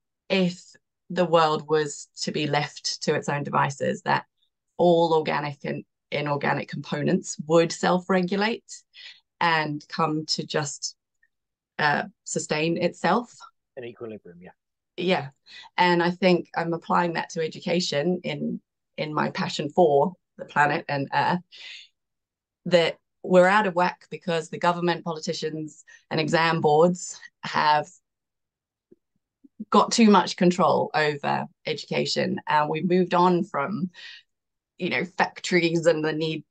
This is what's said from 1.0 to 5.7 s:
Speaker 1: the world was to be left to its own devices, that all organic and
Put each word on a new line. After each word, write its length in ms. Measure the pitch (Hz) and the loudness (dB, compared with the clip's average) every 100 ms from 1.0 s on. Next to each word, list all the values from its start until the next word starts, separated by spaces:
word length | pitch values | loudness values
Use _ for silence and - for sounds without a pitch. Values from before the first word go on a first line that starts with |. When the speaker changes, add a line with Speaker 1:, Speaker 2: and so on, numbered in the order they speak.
| - | -8
Speaker 1:
the 140 | 175 | -2
world 460 | 175 165 156 156 147 | 2 4 4 0 0
was 400 | 156 147 - - - | 0 -2 -8 -18 -10
to 160 | - | -8
be 140 | 151 151 | -4 -2
left 540 | 147 143 - - - | -2 -4 -8 -10 -6
to 120 | - 147 | -2 -2
its 140 | 147 | -2
own 140 | 143 | -6
devices, 580 | 139 143 139 139 127 127 | -4 -2 -2 -4 -6 -4
that 240 | 143 139 - _ _ _ _ - | -2 -4 -4 _ _ _ _ 0
all 380 | 175 165 165 | 4 4 4
organic 500 | 160 151 151 147 143 | 2 0 -4 -4 -8
and 220 | 151 | -8